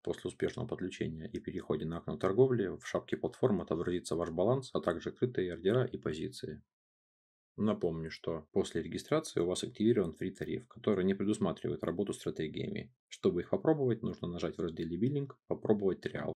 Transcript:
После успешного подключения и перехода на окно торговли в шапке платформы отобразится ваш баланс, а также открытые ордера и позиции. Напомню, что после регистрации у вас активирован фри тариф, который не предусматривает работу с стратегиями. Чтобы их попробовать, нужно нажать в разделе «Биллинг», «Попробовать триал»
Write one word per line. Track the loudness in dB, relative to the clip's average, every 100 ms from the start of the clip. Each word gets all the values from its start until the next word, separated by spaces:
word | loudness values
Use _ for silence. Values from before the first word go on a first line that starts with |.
После | -4 -6 -6
успешного | -2 -2 -2 -6
подключения | -4 -6 -4 -6 -4 -8
и | -8
перехода | -6 -8 -4 -2 -2
на | -6
окно | -6 0
торговли | 2 6 6 6 0 -2
в | -4
шапке | -4 -2 -2
платформы | -2 2 2 2
отобразится | 0 0 0 -2 -2 -2
ваш | 0
баланс, | 2 4 4 0
а | 0
также | 0 0 -4
открытые | -2 -2 0 -2
ордера | 0 2 4
и | 2 -2
позиции. | -4 -4 -6 -6 -10 -10 _ _ _ _ _ _ _ _ _ -2
Напомню, | 0 2 0 -2 -6
что | -6 -6 -6 -2
после | 0 0 -2
регистрации | -4 -8 0 0 0 0
у | 0
вас | 0 -4
активирован | 2 4 4 2
фри | -2 -6
тариф, | -4 -6 -6 -8
который | -4 0 2
не | 2
предусматривает | 2 0 2 0 0 -4 -2
работу | -2 -2 -2
с | -2
стратегиями. | -4 -4 -4 -4 -4 -6 -10 _ _
Чтобы | 0 2 2
их | 0
попробовать, | 2 4 4 4 2
нужно | -2 -4 -6
нажать | -2 -4 -2
в |
разделе | -4 -2 -4 0
«Биллинг», | 2 0 -4 -10 _
«Попробовать | -4 4 4 4 2
триал» | -4 -4 -6